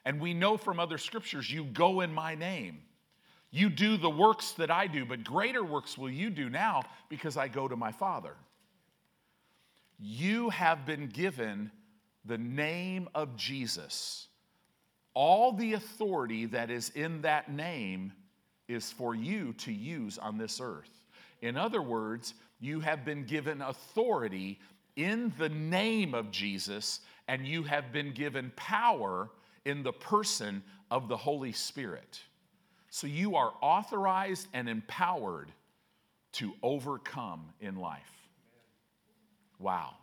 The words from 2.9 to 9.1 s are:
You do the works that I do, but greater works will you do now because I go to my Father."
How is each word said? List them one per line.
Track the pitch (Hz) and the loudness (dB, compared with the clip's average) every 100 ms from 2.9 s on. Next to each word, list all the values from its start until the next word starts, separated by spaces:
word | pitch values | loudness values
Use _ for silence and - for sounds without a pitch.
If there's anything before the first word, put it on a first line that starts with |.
| _ _ _ _ - _ | _ _ _ _ -20 _
You | 143 202 | 4 4
do | 143 214 214 | 6 4 6
the | 160 | 4
works | 151 214 214 - | 8 8 8 0
that | - 156 | -2 2
I | 170 202 | 4 4
do, | 151 120 | 0 -2
but | 123 | -4
greater | 110 156 226 262 | 0 0 2 0
works | 175 147 - - | 0 -2 -4 -8
will | 131 | -6
you | 131 220 | -2 -2
do | 151 127 | -2 -2
now | 135 214 151 123 - - | 0 2 0 -4 -12 -12
because | 147 160 135 | -6 -4 -2
I | 135 | -2
go | 131 135 | 0 -2
to | 120 | -2
my | 113 | -4
Father." | 110 190 151 80 71 - _ _ _ _ _ _ | -2 -2 -2 -6 -14 -20 _ _ _ _ _ _